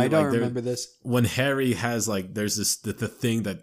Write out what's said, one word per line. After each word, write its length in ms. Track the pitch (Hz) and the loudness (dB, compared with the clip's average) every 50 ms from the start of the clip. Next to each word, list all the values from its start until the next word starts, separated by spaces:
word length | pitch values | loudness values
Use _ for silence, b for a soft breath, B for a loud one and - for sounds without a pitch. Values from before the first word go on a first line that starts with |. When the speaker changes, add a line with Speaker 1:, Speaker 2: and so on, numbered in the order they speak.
| 123 | 4
Speaker 1:
I 40 | 131 | 4
don't 140 | 156 160 151 | 4 4 2
Speaker 2:
like, 60 | 139 127 | 2 2
there 80 | 117 | 0
Speaker 1:
remember 220 | 117 123 120 123 117 | 0 -2 -2 -4 -4
this. 260 | 123 123 120 - - _ _ - | -4 -4 -4 -6 -12 _ _ -4
Speaker 2:
when 220 | 127 120 123 120 | 0 2 4 4
Harry 480 | 101 - 127 131 143 139 135 135 127 113 | 2 2 0 0 0 2 2 2 2 0
has, 340 | 87 113 120 117 113 104 113 | 0 0 -2 -2 -2 -2 -2
like, 240 | 104 98 92 95 - | -2 -2 -4 -4 -4
there's 220 | 107 104 104 101 | -4 -2 -2 -2
this, 220 | 107 98 - - - | -2 0 -2 -2 -2
the, 140 | - 107 98 | -4 -8 -6
the 120 | - 113 101 | -4 -6 -6
thing 340 | - - - 120 113 113 101 | -6 -2 -2 0 0 0 -2
that 160 | 101 95 - | -2 -6 -6